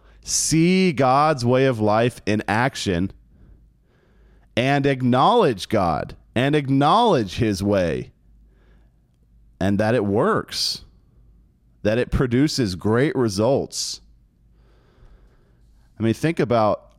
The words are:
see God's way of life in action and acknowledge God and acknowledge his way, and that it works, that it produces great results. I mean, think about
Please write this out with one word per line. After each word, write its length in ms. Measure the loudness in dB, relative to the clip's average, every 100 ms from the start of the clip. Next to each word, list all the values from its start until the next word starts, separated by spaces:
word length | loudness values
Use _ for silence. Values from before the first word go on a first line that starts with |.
| _ -20
see 680 | -8 -4 0 2 4 4 2
God's 500 | 2 2 2 2 0
way 220 | 0 2
of 160 | 2 0
life 400 | 0 2 0 -2 -4
in 160 | -4 -2
action 680 | -2 -2 -4 -2 -2 -2 -8 -20 -20 -20 -20 _ _ _ _ _ _ -20 _ _
and 300 | -4 0 0
acknowledge 840 | 0 0 2 4 4 4 2 -2 -2
God 460 | 0 0 -2 -6 -14 _
and 220 | -2 0 0
acknowledge 800 | 0 2 4 4 4 2 -2 -2
his 260 | -2 0
way, 500 | 0 0 0 -2 -8 _ _ -20 -20 _ _ -20 _ _ _ _ _ _ -20 -4
and 180 | -2 0
that 160 | 0
it 100 | 0
works, 800 | 0 0 0 -2 -6 -8 -6 -8 -14 _ _ _ _ _ _ _ _ _
that 160 | -2 -2
it 120 | -2
produces 640 | -2 0 2 0 0 -2
great 400 | -2 0 0 0
results. 840 | 0 -2 0 0 0 -4 -8 -10 -12 -18 _ _ _ _ _ _ _ _ _ -20 -20 _ _ _ _ _ _ _ -4
I 40 |
mean, 120 | -2
think 260 | 0 -2 -2
about 540 | 0 2 2 0 -6